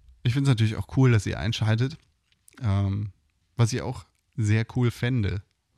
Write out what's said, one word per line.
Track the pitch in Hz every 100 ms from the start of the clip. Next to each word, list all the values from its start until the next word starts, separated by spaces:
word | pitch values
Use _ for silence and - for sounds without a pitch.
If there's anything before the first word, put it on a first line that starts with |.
| - _
Ich | 120
find's | 123 139
natürlich | 117 110 110
auch | - -
cool, | 131
dass | 113 101
ihr | 60
einschaltet. | 87 - 110 113 135 160 _ _ _ _ _ -
Ähm, | 117 98 98 101 107 - _ _ _ -
was | 113
ich | 120
auch | 80 131 - _ _ -
sehr | 107 107 113 -
cool | 120
fände. | - 123 127 98 95 - _ _